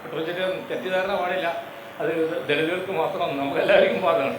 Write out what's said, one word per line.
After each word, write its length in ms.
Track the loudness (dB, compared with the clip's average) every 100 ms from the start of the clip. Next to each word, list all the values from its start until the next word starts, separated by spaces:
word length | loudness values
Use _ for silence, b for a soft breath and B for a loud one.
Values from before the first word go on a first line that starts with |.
പക്ഷേ 300 | -8 -6 -4 -2 -2 -4 -6
തെറ്റിദ്ധാരണ 440 | -6 -2 -2 0 0
പാടില്ല, 260 | 0 0 -2 -4 -8 -14 -16 -4
അത് 120 | -2 0 0 -2 0
ദളിതുകൾക്ക് 440 | 0 2 -2 -2 -2
മാത്രം, 380 | 0 0 -2 -2
നമുക്ക് 200 | -2 0
എല്ലാവർക്കും 380 | 6 6 6 4 2
ബാധകമാണ്. 320 | 2 2